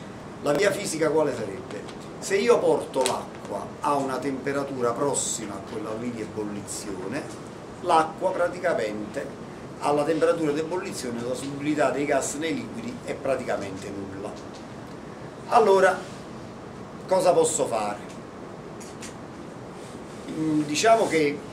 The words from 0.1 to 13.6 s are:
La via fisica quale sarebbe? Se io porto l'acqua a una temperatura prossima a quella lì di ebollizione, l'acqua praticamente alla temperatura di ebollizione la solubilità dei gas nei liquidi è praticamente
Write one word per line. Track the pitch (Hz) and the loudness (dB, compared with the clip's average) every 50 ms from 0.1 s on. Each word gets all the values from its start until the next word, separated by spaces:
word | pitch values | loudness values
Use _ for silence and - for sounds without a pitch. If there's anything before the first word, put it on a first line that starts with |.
| - - - - - - | -12 -12 -12 -12 -10 -2
La | - 139 | 0 2
via | 147 165 202 202 | 4 4 4 4
fisica | 196 202 202 165 160 156 160 151 | 2 2 0 -4 -2 0 2 4
quale | 143 156 151 143 123 | 4 4 4 2 2
sarebbe? | - 110 98 98 95 90 - 104 101 - - - - - - - - | -2 -4 -6 -6 -8 -8 -8 -10 -10 -10 -10 -12 -12 -12 -12 -12 -10
Se | - - 190 | -2 0 2
io | 202 233 240 226 - | 4 6 6 6 8
porto | - 165 147 - - - - - | 8 6 4 4 2 0 0 0
l'acqua | - - - - - - - - - - 101 98 98 - - - | 2 2 0 -2 -4 -6 -10 -12 -8 -6 -6 -6 -6 -8 -8 -4
a | - 151 143 | 0 0 2
una | 139 131 131 131 123 | 2 0 0 -2 -2
temperatura | 135 143 135 127 107 143 135 143 139 - 139 127 120 120 | -2 -2 -4 -2 -2 -2 -2 -2 -2 -2 -2 0 0 0
prossima | 117 123 139 143 127 - - - - - 110 101 101 | 2 2 2 2 2 0 0 -2 -4 -4 -6 -6 -8
a | 98 98 - | -8 -8 -8
quella | - 110 107 110 110 110 | -8 -6 -6 -4 -4 -4
lì | 120 123 | -4 -4
di | 117 110 | -4 -4
ebollizione, | 107 - - 110 107 104 104 104 95 - - - - 104 98 90 92 95 113 151 160 - - - - - - - - - - - | -6 -6 -4 -4 -4 -4 -4 -6 -8 -8 -8 -8 -8 -8 -8 -6 -6 -6 -4 -6 -6 -8 -10 -12 -12 -12 -12 -14 -14 -14 -12 -4
l'acqua | - 175 170 160 156 156 - 131 180 185 | 2 4 6 6 6 4 0 -2 0 0
praticamente | 185 175 175 175 170 180 180 175 156 131 113 107 107 107 107 - - 139 147 - - - - - - - - - - - | 2 2 2 0 0 0 0 2 2 2 2 0 -2 -4 -6 -6 -6 -6 -6 -6 -8 -10 -12 -12 -12 -12 -12 -12 -10 -2
alla | - 147 147 147 147 | 0 2 2 4 4
temperatura | 151 165 156 156 165 165 165 160 147 | 2 2 4 4 4 4 4 2 2
di | 143 151 | 2 0
ebollizione | 160 160 180 185 175 180 156 - - 123 117 117 | 0 -2 -2 -4 -4 -4 -6 -6 -4 -4 -4 -4
la | 117 123 127 | -4 -4 -4
solubilità | 123 139 139 143 139 139 147 151 151 143 131 | -4 -4 -6 -6 -2 0 0 2 4 4 4
dei | 127 135 147 | 4 2 2
gas | 143 143 135 - - - | 2 2 2 2 0 -2
nei | 139 160 165 151 | -2 -2 -2 -2
liquidi | 127 113 110 - - 110 113 127 - - | -2 -4 -6 -8 -8 -8 -8 -8 -8 -6
è | - - | -6 -6
praticamente | - - 135 131 123 120 113 104 - | -2 0 0 0 0 0 -2 -2 -2